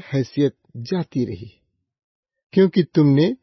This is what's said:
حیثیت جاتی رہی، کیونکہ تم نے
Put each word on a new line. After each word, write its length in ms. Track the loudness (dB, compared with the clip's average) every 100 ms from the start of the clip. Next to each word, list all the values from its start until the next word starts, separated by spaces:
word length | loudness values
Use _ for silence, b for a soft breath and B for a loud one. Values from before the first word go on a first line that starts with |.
| -2
حیثیت 420 | -4 -4 -2 -2 -4 _ -16 -8
جاتی 340 | -6 -6 -6 -6
رہی، 240 | -8 -16 _ _ _ _ _ _ _ _ _ _
کیونکہ 300 | 2 2 2 0
تم 160 | 2 4
نے 240 | 4 2 -2